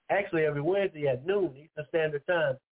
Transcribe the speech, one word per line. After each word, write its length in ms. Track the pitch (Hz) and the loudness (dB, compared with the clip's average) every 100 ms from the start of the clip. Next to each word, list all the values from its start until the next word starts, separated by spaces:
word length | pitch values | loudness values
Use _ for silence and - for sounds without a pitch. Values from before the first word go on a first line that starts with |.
| - | -2
actually 360 | 185 196 165 156 | -2 0 0 0
every 160 | 143 | 0
Wednesday 440 | 151 196 196 156 147 | 0 2 0 0 0
at 200 | 123 151 | 0 0
noon 260 | 202 170 135 | 0 0 -4
Eastern 220 | 156 - 151 | -14 -14 -4
Standard 360 | 165 156 147 - | 0 0 -2 0
Time. 300 | 175 147 127 - | 0 2 -2 -8